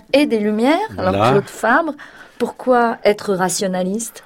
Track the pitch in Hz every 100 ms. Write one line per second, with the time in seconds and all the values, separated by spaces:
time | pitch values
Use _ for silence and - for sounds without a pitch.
0 | - 277 240 220 208 214 254 339 427 403
1 | 185 190 214 202 - - 220 285 320 -
2 | - - - - 233 - 254 247 233 -
3 | 202 208 - 180 185 - 190 185 185 214
4 | 233 -